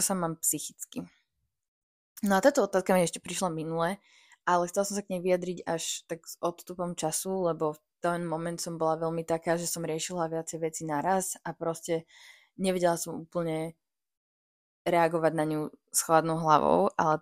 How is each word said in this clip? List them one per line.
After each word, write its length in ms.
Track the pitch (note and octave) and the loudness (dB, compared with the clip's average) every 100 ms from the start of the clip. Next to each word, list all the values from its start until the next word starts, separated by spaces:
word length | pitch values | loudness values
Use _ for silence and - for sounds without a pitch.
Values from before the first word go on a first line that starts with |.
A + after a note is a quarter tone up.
sa 80 | F#3+ | 0
mám 240 | F#3+ E3 D#3+ | 0 -4 -4
psychicky. 640 | - D3+ - - - - F3 _ _ _ _ _ _ _ _ _ _ - | -4 -4 -8 -14 -14 -12 -12 _ _ _ _ _ _ _ _ _ _ -6
No 120 | G3+ F#3+ | 2 4
a 80 | |
táto 200 | C4 C#4+ | 6 4
otázka 300 | G3+ F#3+ F#3 | 4 2 4
mi 100 | F#3 | 4
ešte 160 | E3 - | 4 -2
prišla 320 | - F3 F#3 | -8 -4 -2
minule, 480 | D#3+ D#3+ E3 E3 G3 _ _ _ _ | -2 -4 -2 -2 -2 _ _ _ _
ale 240 | - F3+ F3 | 0 2 2
chcela 160 | G3+ | 0
som 120 | G3 G3+ | -2 -4
sa 80 | |
k 120 | G3+ F#3 | -4 -2
nej 60 | |
vyjadriť 340 | F3+ F3+ F3 F3 | 2 2 0 -6
až 400 | - E3 - - - | -4 -4 -4 -8 -10
tak 160 | F3+ - | -12 -12
s 80 | - | -6
odstupom 560 | F3 E3+ - F#3 F3 E3+ | -6 -6 -10 -8 -6 -4
času, 560 | D#3 - F#3+ F#3+ F3 | -4 -4 -4 -2 0
lebo 240 | D#3+ D#3+ D3+ | 0 -2 -4
v 40 | _ _ | _ _
ten 200 | F3 F3 F3 | -4 -2 -4
moment 320 | D#3+ E3+ E3+ | -4 -6 -8
som 160 | F3 E3 | -8 -4
bola 240 | D#3+ D#3+ | -2 0
veľmi 240 | E3 E3 | -2 -4
taká, 320 | E3 E3 E3+ E3+ | -2 -2 0 -2
že 80 | |
som 200 | E3+ E3+ | -2 -6
riešila 440 | E3 D#3 - F3+ D#3+ | -6 -6 -6 -4 -4
viacej 300 | D#3+ E3 D#3+ | -4 -6 -6
vecí 220 | D#3+ - | -6 -6
naraz 560 | D#3+ D3 E3+ F#3+ F#3 - | -4 -2 0 0 -2 -8
a 160 | F3+ - | -10 -6
proste 480 | E3 D#3+ - E3 - - - - _ - | -6 -4 -4 -4 -4 -18 -20 -20 _ -4
nevedela 400 | F#3+ F#3 F3 E3+ | -2 2 2 2
som 240 | E3+ D#3 | -4 -10
úplne 480 | E3 F3 E3 D#3 C#3+ - _ _ _ _ _ _ _ _ _ _ | -8 -4 -4 -4 -6 -10 _ _ _ _ _ _ _ _ _ _
reagovať 480 | F3+ E3+ E3 E3 D#3+ | 0 4 4 4 2
na 120 | D#3+ D#3 | 2 0
ňu 120 | D3+ D3+ - _ | -2 -4 -10 _
s 120 | - | -4
chladnou 320 | - D#3+ D#3+ D#3+ | 4 4 4 2
hlavou, 560 | D#3+ D3 C#3+ E3+ G3 - | 4 6 6 6 4 2
ale 160 | E3 D#3 | 2 2